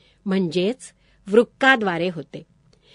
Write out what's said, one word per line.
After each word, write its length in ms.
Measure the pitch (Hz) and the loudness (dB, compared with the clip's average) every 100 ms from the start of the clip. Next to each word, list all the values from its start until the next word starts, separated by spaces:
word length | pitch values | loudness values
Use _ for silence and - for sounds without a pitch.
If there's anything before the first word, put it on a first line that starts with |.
| _ _ 202 | _ _ -4
म्हणजेच 520 | 190 175 165 185 262 - _ _ _ - | -2 -2 -2 -2 -4 -12 _ _ _ 0
वृक्काद्वारे 800 | 214 233 - 262 254 202 165 180 | 2 2 2 2 2 0 -2 -4
होते. 340 | 165 - 147 - _ _ _ _ | -6 -12 -16 -20 _ _ _ _